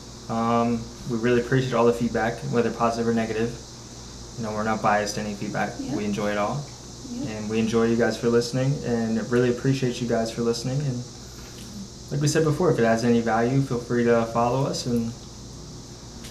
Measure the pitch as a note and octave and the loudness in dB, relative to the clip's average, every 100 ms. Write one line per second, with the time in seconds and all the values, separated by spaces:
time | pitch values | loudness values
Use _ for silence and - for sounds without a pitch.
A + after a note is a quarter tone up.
0 | - - - A#2 A#2 A#2 A#2+ A#2 A2+ - | -16 -14 -6 -2 2 4 4 0 -4 -10
1 | C#3+ A#2 A#2 B2 A#2+ C3+ C3 A#2 A#2 A#2 | -6 0 4 4 4 2 2 4 4 4
2 | A#2 A2 A2 A#2 C3+ A#2+ A2+ G#2+ A#2 A#2 | 2 0 0 -2 -2 0 2 2 0 2
3 | A#3 A2+ A3 D#3 A#3 - - - - - | 2 2 0 0 -2 -4 -12 -16 -16 -16
4 | - - - - A2 G#2+ G#2+ G#2+ A2 G#2 | -16 -16 -14 -8 -6 -2 -2 0 2 2
5 | G#2 - G#2 G2+ G#2 G2+ G#2 - - G#2 | 0 -4 -6 -6 -4 -2 -4 -4 -6 -4
6 | G#2 G2+ G#2 G#2 G#2 C#3+ C#3+ - - - | -2 -2 0 0 0 -2 -6 -12 -16 -16
7 | - A#2+ A2 G#2+ G#2+ A2 A2 A2+ A2+ A#2 | -12 -8 -6 -6 -2 0 2 4 4 4
8 | A2+ A2 A#2+ A#2 A#2 C3 C3 C#3+ B2 A#2 | 2 2 2 4 2 0 0 0 0 0
9 | A2+ A2+ G#2 A#2+ B2 A#2 C3+ C3+ B2+ A#2 | 0 0 2 4 4 2 2 2 0 -2
10 | A#2+ A2+ A2+ - A#2 A#2 C3 C3+ D3 A#2+ | 0 0 0 0 0 0 -2 -2 -2 -4
11 | A#2+ - - - - - - - - - | -6 -12 -16 -16 -16 -16 -14 -12 -14 -14
12 | - C#3+ D3 D#3 D3+ C#3+ F3+ C3 A2+ A2+ | -6 0 2 4 2 4 2 4 4 4
13 | A#2+ A#2 A2+ A2 A#2+ C#3 C3+ A#2+ - A#2+ | 4 4 4 2 4 2 2 -2 0 2
14 | A#2 A#2 A2+ A#2 A#2+ B2+ C3+ A#2+ B2+ A#2+ | 4 4 4 2 2 2 0 -2 -2 -2
15 | A2+ A#2 - - - - - - - - | -2 -6 -14 -16 -16 -16 -16 -16 -16 -16
16 | - - - | -16 -16 -14